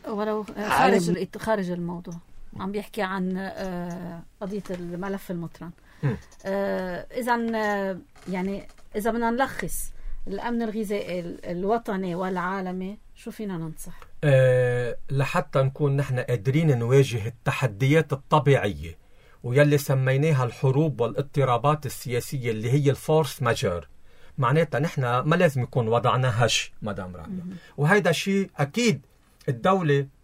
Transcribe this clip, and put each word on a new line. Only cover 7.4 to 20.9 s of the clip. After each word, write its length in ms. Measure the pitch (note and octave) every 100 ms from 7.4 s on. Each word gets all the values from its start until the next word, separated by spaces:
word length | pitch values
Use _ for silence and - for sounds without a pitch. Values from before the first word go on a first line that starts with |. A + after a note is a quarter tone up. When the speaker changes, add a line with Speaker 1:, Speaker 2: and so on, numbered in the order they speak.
| A#3
Speaker 1:
آه، 440 | A3+ G#3+ G3+ G3 F3+ - - -
يعني 320 | F#3 F#3+ G3 - - - G#3
إذا 140 | G#3+
بدنا 200 | A3+ A#3
نلخص 600 | A#3 C4+ - F#3 - - - - - -
الأمن 360 | G3 A3+ A#3
الغذائي 580 | A3+ G#3+ G#3 G#3 - F3+
ال-، 240 | E3+ -
الوطني 720 | F3+ F3 G3 A#3 A#3 F#3+ F#3+
والعالمي، 840 | E3+ F#3 F#3 F3+ G3 F#3 F#3 F#3 G#3 -
شو 160 | - A#3
فينا 260 | G#3+ G#3 F3
ننصح؟ 440 | D#3+ D#3 - - - -
Speaker 3:
آه، 720 | D3+ C3+ C3 B2+ B2 B2 A#2+ G#2+ -
لحتى 520 | C3+ C3 E3+ - C#3
نكون 340 | C3+ C3+ D3 C#3
نحن 220 | C#3 B2+
قادرين 600 | - A#2+ G2 C#3+ D#3+ A#2+
نواجه 480 | A#2 C3+ C3+ A#2 G#2+
التحديات 840 | - - - B2+ G2+ C3+ D#3 D#3
الطبيعية 840 | C3 - D#3 C#3 C3 G2+ D2+ E2 - - - - -
ويلي 360 | B2 C3 D3 D3
سميناها 680 | - C3 C3 C3+ D#3+ C#3
الحروب 560 | A#2+ - C3+ C3+ D#3+